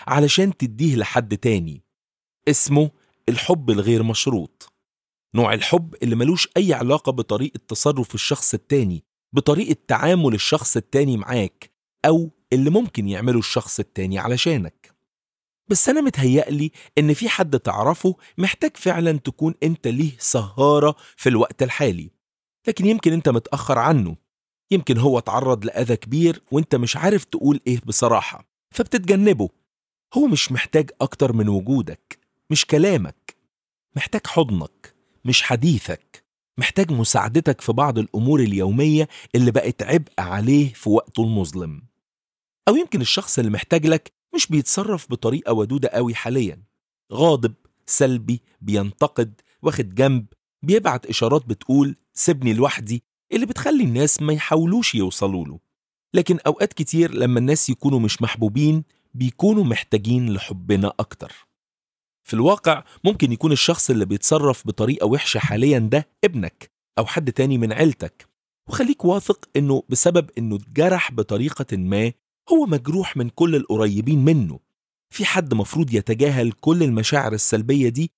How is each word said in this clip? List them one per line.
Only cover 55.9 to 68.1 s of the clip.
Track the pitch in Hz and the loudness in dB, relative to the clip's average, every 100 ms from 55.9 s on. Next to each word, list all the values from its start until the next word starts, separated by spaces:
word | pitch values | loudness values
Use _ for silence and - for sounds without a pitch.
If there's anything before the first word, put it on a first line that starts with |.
| _ _ | _ _
لكن | 180 175 170 - | -2 0 0 0
أوقات | 147 196 | -2 -2
كتير | - 151 160 170 | -4 -2 0 0
لما | 127 123 120 | 0 0 2
الناس | 127 156 - | 2 0 0
يكونوا | 127 143 135 | 0 2 2
مش | 107 - | 0 -2
محبوبين، | 117 113 110 113 151 160 156 _ _ | -4 -2 -2 2 2 2 -2 _ _
بيكونوا | 123 127 - 190 214 | -4 -4 0 2 4
محتاجين | 156 110 - 107 101 123 120 | 2 -2 -2 -2 0 0 0
لحبنا | 95 - 95 90 98 101 - | -4 -6 -8 0 0 0 -4
أكتر. | 110 - - - _ _ _ _ _ _ _ _ | -10 -10 -18 -18 _ _ _ _ _ _ _ _
في | - | -6
الواقع | 110 139 202 170 156 - - | 0 2 2 0 -2 -4 -4
ممكن | 180 208 135 | -2 0 0
يكون | 113 160 | 0 0
الشخص | 143 - 170 - | 2 0 0 2
اللي | 120 95 | 0 0
بيتصرف | 101 - 156 143 123 110 | 0 2 2 2 -2 -4
بطريقة | 98 110 147 107 | -4 -2 0 0
وحشة | 139 - 110 | 0 -2 -4
حاليًا | - 107 135 135 | -2 0 2 2
ده | 110 139 147 - | 2 0 -2 -2
ابنك | 208 147 85 - - _ _ - | -2 -2 -8 -10 -20 _ _ -6
أو | 110 | -4
حد | - 139 | -4 -4
تاني | 127 135 131 | 0 0 0
من | 113 | -2
عيلتك، | 113 160 - 85 | 0 0 0 -10